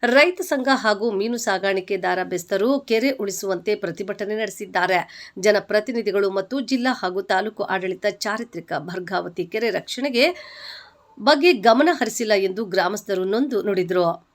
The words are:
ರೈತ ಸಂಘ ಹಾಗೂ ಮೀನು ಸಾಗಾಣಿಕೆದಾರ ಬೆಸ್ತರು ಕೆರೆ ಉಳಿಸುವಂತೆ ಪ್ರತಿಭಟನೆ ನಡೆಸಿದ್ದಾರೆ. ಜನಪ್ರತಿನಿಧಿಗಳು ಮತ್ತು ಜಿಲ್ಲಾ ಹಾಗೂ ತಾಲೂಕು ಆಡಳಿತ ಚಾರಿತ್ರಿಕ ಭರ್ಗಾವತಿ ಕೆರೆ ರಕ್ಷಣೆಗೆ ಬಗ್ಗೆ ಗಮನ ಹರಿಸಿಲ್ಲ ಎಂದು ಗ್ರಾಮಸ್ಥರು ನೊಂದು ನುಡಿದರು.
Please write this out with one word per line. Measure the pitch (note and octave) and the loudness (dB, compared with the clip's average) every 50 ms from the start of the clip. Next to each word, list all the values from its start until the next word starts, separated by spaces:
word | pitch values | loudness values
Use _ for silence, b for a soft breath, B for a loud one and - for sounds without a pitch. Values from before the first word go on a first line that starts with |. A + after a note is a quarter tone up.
| - | 2
ರೈತ | A#3+ A#3+ C4+ D4 F4+ F4+ - | 4 6 6 6 4 2 -2
ಸಂಘ | F#4 - D#4 C#4 B3+ C#4 C4+ | -4 -2 -2 -2 2 2 0
ಹಾಗೂ | A#3+ - A3 G#3 G3 G#3 A#3 | 2 2 0 0 2 0 -2
ಮೀನು | G#3 F#3+ G3+ A3+ A#3+ | 0 0 -2 -2 -2
ಸಾಗಾಣಿಕೆದಾರ | A#3 A#3 - G3 F#3 F#3 G3 G3 F#3+ F#3 - G3+ F#3+ F3+ F3+ F3+ F3+ F#3 | -2 -2 -2 -2 0 0 0 0 -2 -2 -2 -4 -4 -2 -2 -2 -2 -2
ಬೆಸ್ತರು | F3+ F3+ F3 E3+ - G3+ F#3+ G3 A#3+ C#4 C#4 | -4 -4 -6 -4 -2 -2 0 2 2 2 0
ಕೆರೆ | C#4 - A#3 A3+ A#3 C#4 | 0 0 0 2 2 0
ಉಳಿಸುವಂತೆ | C4 C4 A3 G3 F#3 - - G3 F#3+ F3 F3 G#3+ G#3+ | -2 -2 -4 -6 -6 -6 -4 -4 -4 -4 -2 -2 -2
ಪ್ರತಿಭಟನೆ | G#3 G#3 F3 E3+ - G3+ F#3 G3+ - G#3 G3 G#3 | -2 -2 -6 -6 -6 -8 -8 -6 -8 -6 -6 -4
ನಡೆಸಿದ್ದಾರೆ. | G#3+ A3 G3+ F#3+ - G#3+ F#3 F#3+ F#3 F3+ F3+ F#3 F3 E3 B B B B B B - | -4 -4 -6 -6 -10 -14 -4 -2 -2 0 2 0 0 -2 B B B B B B 0
ಜನಪ್ರತಿನಿಧಿಗಳು | F#3 G#3+ G#3 G3+ - - G3+ G#3+ G#3 - B3 A#3 A3 G#3 F3+ G3+ G3 G3 | 2 4 4 4 2 2 0 0 0 0 -4 -2 -2 0 0 2 2 2
ಮತ್ತು | F#3+ G3 F#3+ F#3+ B3 C#4 | 0 -2 -4 -2 -4 -6
ಜಿಲ್ಲಾ | C4+ G3+ C4+ B3+ A#3+ C4 B3+ | -4 -2 -2 0 0 0 -2
ಹಾಗೂ | B3 - F3+ F3+ F#3+ F#3+ | -2 -4 -4 -4 -4 -2
ತಾಲೂಕು | - G3+ F#3 G3 G#3+ G#3+ - G#3 | 0 0 0 0 -2 -4 -6 -4
ಆಡಳಿತ | - F#3 F#3+ F3+ F#3+ F#3 F3+ - G#3 | -2 -2 -2 -2 -4 -6 -2 -2 -2
ಚಾರಿತ್ರಿಕ | G3+ - - G#3+ G3+ A3 - A#3 - E3+ E3 - D3+ C#3 | -2 -2 -4 -4 -4 -4 -6 -8 -10 -14 -10 -6 -6 -6
ಭರ್ಗಾವತಿ | - - F3 F#3 F3+ F3 G3 F3+ F3 F3+ F3 - F3 | -6 -6 -8 -8 -8 -4 -4 -4 -4 -4 -6 -6 -6
ಕೆರೆ | E3+ E3+ A3 A3 A#3 | -4 -4 -2 -2 0
ರಕ್ಷಣೆಗೆ | F#3 - - - - - B3 D4 B3 A#3+ C4+ E4 F4+ B B B B B B B B B B B B B B _ - - | -2 -2 -6 -6 -8 -6 -4 -2 2 4 2 2 2 B B B B B B B B B B B B B B _ -18 -2
ಬಗ್ಗೆ | G#3 A#3 D4+ D4 C#4+ F4+ F4 | 4 4 4 6 6 4 4
ಗಮನ | A3+ F#3 A#3 A3+ B3 D4 E4 E4+ | 6 6 6 6 6 6 4 4
ಹರಿಸಿಲ್ಲ | - B3+ A3+ A3+ - A#3+ G#3+ G#3+ | 2 0 -4 -2 -4 0 2 2
ಎಂದು | G3+ G3 F#3+ F#3 G3 A3+ | 2 2 0 -2 -4 -6
ಗ್ರಾಮಸ್ಥರು | G3 F3 F#3+ F3+ F3+ G3+ G#3 G#3 - G3+ F#3 F#3 | -2 0 0 0 0 0 -4 -4 -4 -2 -2 0
ನೊಂದು | F#3+ G3 A3+ C4+ C#4+ B3 G#3 - | 0 0 0 0 0 0 -2 0
ನುಡಿದರು. | G#3 G3+ F#3 F3+ E3+ F3 F3+ F3 E3+ E3 - _ _ _ | 0 0 0 0 0 2 2 2 2 0 -2 _ _ _